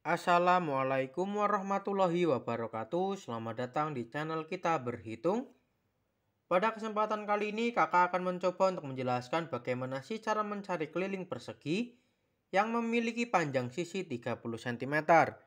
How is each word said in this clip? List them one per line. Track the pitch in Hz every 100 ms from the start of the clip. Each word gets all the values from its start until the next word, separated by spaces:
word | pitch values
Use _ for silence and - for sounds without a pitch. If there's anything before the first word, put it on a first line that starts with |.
Assalamualaikum | 151 165 - 175 180 180 165 135 131 135 131 175 190
warahmatullahi | 208 202 202 196 196 202 196 185 170
wabarakatuh. | 170 123 120 117 113 110 110 170 190 196
Selamat | - 117 113 110 123
datang | 156 156
di | 135 117
channel | 147 156 160 156
Kita | 180 170 160
Berhitung. | 120 113 104 113 165 226 277 _ _ _ _ _ _ _ _ _ _
Pada | 180 220
kesempatan | 220 220 214 214 214 208
kali | 208 214
ini, | 208 233
Kakak | 233 160 180 180
akan | 180 180
mencoba | 180 185 175 190
untuk | 185 143
menjelaskan | 131 123 123 120 160 165
bagaimana | 123 127 123 131 135
sih | - 220
cara | 220 214
mencari | 208 202 196 175 151
keliling | 170 190 190 180
persegi | 123 - - 139 185 240 - _ _ _ _ _
yang | 185 220
memiliki | 233 226 233 233 226 240
panjang | 185 151 131 123
sisi | 180 175 196
tiga | 180 120 123 113
puluh | 117 113
sentimeter. | 127 117 131 151 151 165 131 -